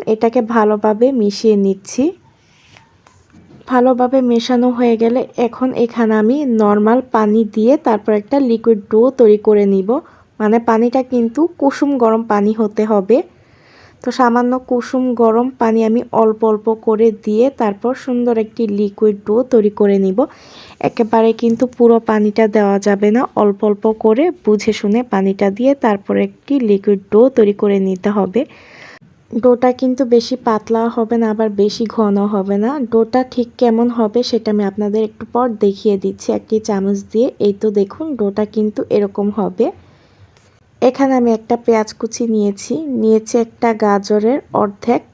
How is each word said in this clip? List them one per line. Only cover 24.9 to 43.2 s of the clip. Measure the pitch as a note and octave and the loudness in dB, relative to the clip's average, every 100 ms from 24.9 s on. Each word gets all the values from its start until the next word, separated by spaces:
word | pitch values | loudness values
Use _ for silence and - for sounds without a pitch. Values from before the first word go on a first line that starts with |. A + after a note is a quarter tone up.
| A3 B3 | -2 -2
পানিটা | G3 G3 G3 G3+ | -2 -2 0 -2
দিয়ে | G3+ B3+ | 0 0
তারপর | C#4 A#3 G3+ - G3 G3+ | 0 0 -2 -2 -2 -2
একটি | - - C#4 | -6 -4 -2
লিকুইড | A3+ G3 G3 G3 G3 | 2 0 0 -2 0
ডো | G#3 B3+ | 4 4
তৈরি | C4 G3+ | 4 2
করে | G3+ G#3 G3 | 2 0 0
নিতে | F#3+ F#3 G3+ | -2 -2 -2
হবে। | G#3 F#3+ G#3+ - - - - - - - _ _ | -2 -2 -2 -6 -10 -20 -20 -20 -20 -20 _ _
ডোটা | A3+ B3 A#3+ B3+ | -2 2 2 0
কিন্তু | B3+ C4 B3+ B3+ | 0 -2 -2 0
বেশি | A#3 A#3 B3+ | 0 0 -4
পাতলা | A#3+ G#3+ G#3 A3+ A#3 | -2 -2 -2 -2 -2
হবে | A#3 A3 A#3 | -2 -2 -2
না, | A3+ | -2
আবার | G#3+ A3 | -2 -2
বেশি | G3+ G#3 - A3 | 0 -2 -2 -4
ঘন | - G#3 G3+ G#3 | -2 0 0 0
হবে | G#3 G3 G3+ | -2 -2 -2
না। | A3 D4 A#3 | -2 -4 -2
ডোটা | A3+ A3+ B3+ B3+ | 0 0 0 -2
ঠিক | - A#3 - | -4 -6 0
কেমন | A#3+ A3+ A#3+ | 0 2 0
হবে | A#3 G#3+ A#3+ | 0 -2 -2
সেটা | B3 A#3 A3+ | -2 -4 -2
আমি | G#3 | -2
আপনাদের | G3+ G3 G#3 G#3+ | -2 -4 -4 -2
একটু | G#3+ - A3+ | -4 -8 -8
পর | A#3+ B3+ G#3+ | -4 -2 0
দেখিয়ে | G3+ G3 A3 G3 | -2 0 0 -2
দিচ্ছি | G3 G3 - | -2 -6 -4
একটি | G#3 - A3 | -6 -4 -4
চামচ | G#3+ G3 G3 G3+ G3+ | -2 -2 -2 -4 -4
দিয়ে। | A3 C4 - | -2 -2 0
এই | G#3 | -2
তো | G3+ A3 | -2 -2
দেখুন | G#3 G3 - D#4+ C4 | -2 -2 -4 -8 -4
ডোটা | G3+ G3 G#3+ | -4 -4 -4
কিন্তু | A3 G#3+ A#3+ - | -4 -4 -4 -2
এরকম | G#3 G3+ G3+ G3+ | -2 -2 -2 -4
হবে। | G#3 F3+ F#3 C4+ - - _ _ _ - _ _ _ _ _ | -4 -4 -2 -4 -4 -16 _ _ _ -20 _ _ _ _ _
এখানে | B3 B3+ C4+ | 0 2 0
আমি | C4 A#3+ | 2 0
একটা | A3 A3 A#3+ | 0 -2 -4
পেঁয়াজ | A#3 A3+ G#3+ | 0 0 -2
কুচি | - A3 - A#3 | -8 -10 -6 -2
নিয়েছি, | A3 G3+ G3 - C4+ D#4 B3 | 0 -2 -4 -6 -8 -6 -2
নিয়েছি | A3 A3 | 2 2